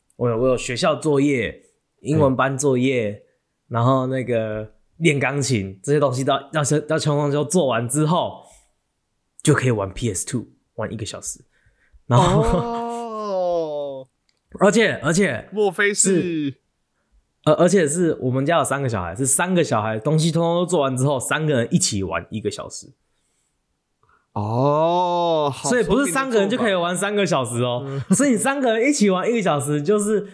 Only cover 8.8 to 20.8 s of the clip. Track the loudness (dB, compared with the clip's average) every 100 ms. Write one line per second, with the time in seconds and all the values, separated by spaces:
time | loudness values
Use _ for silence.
8.8 | _ _ _ _ _ _ 0 2 2 -2
9.8 | -4 -6 -6 -6 -6 -8 -10 _ _ -10
10.8 | -8 -8 -10 -12 -12 -14 _ _ _ _
11.8 | _ -12 2 4 6 4 4 2 0 -4
12.8 | -6 -8 -8 -8 -4 -2 0 0 -2 -6
13.8 | -8 -10 -14 _ _ _ _ 2 2 4
14.8 | 2 0 -2 0 0 -2 -6 0 0 2
15.8 | 0 2 2 2 0 -2 -4 -8 _ _
16.8 | _ _ _ _ _ _ 0 4 4 4
17.8 | 2 0 0 0 -2 0 0 0 0 -2
18.8 | -2 -2 -4 -4 0 0 2 2 2 0
19.8 | 0 -2 0 2 2 2 2 0 0 2